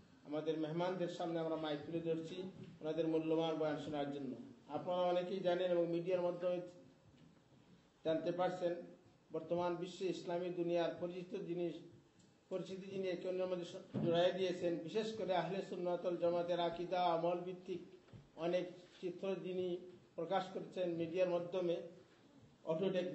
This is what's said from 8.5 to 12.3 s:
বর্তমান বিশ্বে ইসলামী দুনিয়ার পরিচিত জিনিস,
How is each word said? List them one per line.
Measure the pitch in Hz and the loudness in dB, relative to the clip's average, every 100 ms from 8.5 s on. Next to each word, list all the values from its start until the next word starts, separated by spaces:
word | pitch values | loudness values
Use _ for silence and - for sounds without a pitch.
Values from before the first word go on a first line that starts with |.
| - 175 175 - - - - - | 0 -2 -2 -8 -16 -20 -20 -10
বর্তমান | 156 160 170 175 170 | -8 -2 0 0 0
বিশ্বে | 185 - 185 | -4 -4 -2
ইসলামী | 160 180 175 180 170 | -2 -2 -2 -2 0
দুনিয়ার | 170 170 165 - | 2 4 2 0
পরিচিত | 175 180 175 190 170 | -4 -4 -6 -6 -4
জিনিস, | 175 170 156 - - - - - | -2 -2 -4 -12 -20 -20 -20 -20